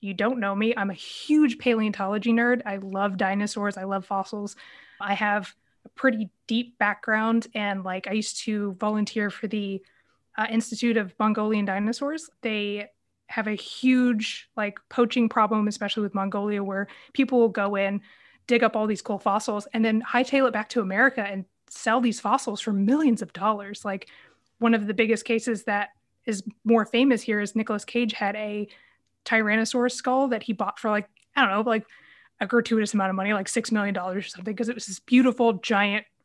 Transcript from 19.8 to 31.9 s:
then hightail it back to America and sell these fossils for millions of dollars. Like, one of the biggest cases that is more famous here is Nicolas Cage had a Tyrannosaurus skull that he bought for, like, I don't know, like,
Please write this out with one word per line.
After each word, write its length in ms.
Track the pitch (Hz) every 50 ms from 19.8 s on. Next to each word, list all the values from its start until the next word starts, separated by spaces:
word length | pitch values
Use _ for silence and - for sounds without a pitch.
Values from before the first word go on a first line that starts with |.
| 220
then 180 | 220 220 220
hightail 460 | 240 - - 240 262 254 269 277 269 240
it 60 | 220
back 160 | 214 214 -
to 120 | - 240
America 400 | 202 185 190 208 254 269 262 240
and 240 | 208 196 196 190 185 _ _ _ _ -
sell 320 | - - - 226 220 262
these 180 | 247 233 208 -
fossils 420 | - 202 233 262 - 240 208 -
for 120 | - 226 202
millions 480 | 196 196 208 262 302 320 277 226 -
of 120 | 226 160 -
dollars. 500 | 175 196 220 214 202 202 196 208 - -
Like, 240 | 208 196 196 - - - - - _ _ _ _ _ _ -
one 140 | 226 226 226
of 140 | 220 208 202
the 60 | 208
biggest 320 | 214 226 220 226 202 -
cases 400 | - 233 226 220 247 226 196 -
that 240 | - 208 202 208 - _ _ _ _ _ _ -
is 180 | - 214 196 - 214 - _ -
more 220 | 214 226 226 208
famous 360 | - - 233 262 277 247 214
here 200 | - - 214 208
is 140 | 208 196 -
Nicolas 280 | 220 220 - 214 202 -
Cage 300 | - - 233 247 214 -
had 220 | - 220 196 208
a 320 | 214 214 208 208 208 208 208 - - _ _ _ _ _ _ _ _ -
Tyrannosaurus 640 | - 233 220 220 208 214 220 220 - - 247 240 247
skull 360 | 247 - - 254 254 262 277 262
that 140 | 233 214 -
he 100 | - 214
bought 260 | - 208 196 - -
for, 100 | - 220
like, 200 | 214 208 208 - _ _ _ _ -
I 60 | 285
don't 80 | 262 202
know, 200 | 190 208 220 240
like, 160 | 220 220 - _